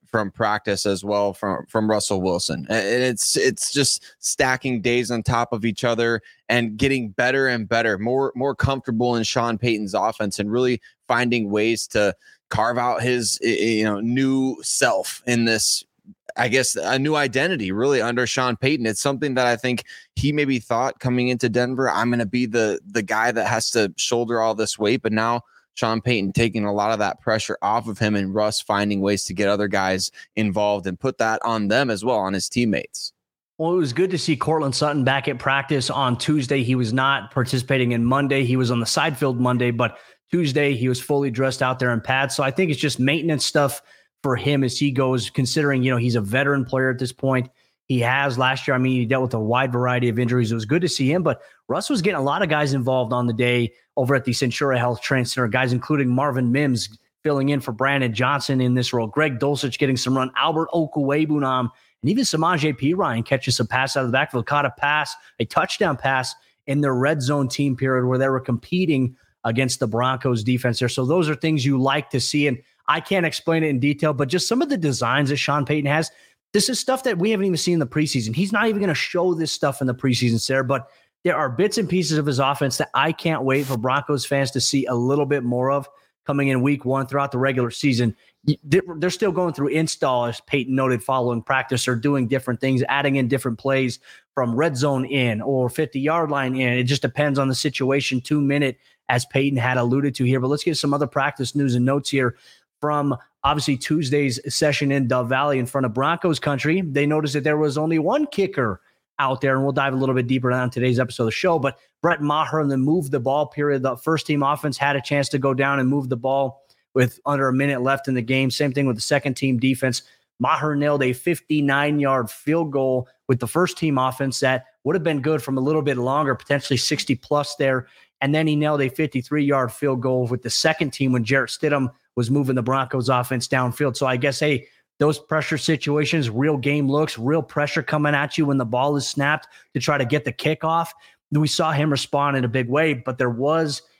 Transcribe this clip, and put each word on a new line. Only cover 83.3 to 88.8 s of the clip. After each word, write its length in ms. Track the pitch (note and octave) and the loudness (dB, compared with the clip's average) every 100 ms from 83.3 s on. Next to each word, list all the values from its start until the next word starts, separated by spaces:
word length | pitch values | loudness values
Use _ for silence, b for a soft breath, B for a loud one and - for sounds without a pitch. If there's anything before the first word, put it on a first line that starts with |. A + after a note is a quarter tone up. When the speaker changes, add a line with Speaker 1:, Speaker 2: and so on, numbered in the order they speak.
| D3+ | 0
Speaker 2:
wait 200 | C3 C3+ | 0 0
for 140 | C3+ B2+ | 0 -2
Broncos 480 | B2+ C#3 C#3 C#3+ - | 0 -2 0 -4 0
fans 240 | C#3 C3 | -2 0
to 100 | C3 | -2
see 240 | - C#3 | 0 0
a 100 | C3 | 0
little 300 | B2 B2 C#3+ | 0 0 0
bit 180 | C#3 C#3+ | 0 0
more 280 | A#2+ B2 C3 | 0 0 0
of 180 | C#3+ C#3 b b _ - | 0 -4 b b _ -4
coming 220 | C#3+ C#3 | 0 2
in 140 | C3 | 2
week 240 | C3+ C#3+ B2 | 2 0 0
one 200 | C3+ C3 | -2 0
throughout 260 | C#3 C#3 | -2 -2
the 60 | B2+ | 0
regular 320 | C3+ B2+ B2 | 0 0 -2
season. 460 | - D3 A#2+ A#2+ - b b - | 0 2 2 2 -2 b b -2
Y-, 100 | D3 | -2
they're, 160 | D3 F3+ | 2 0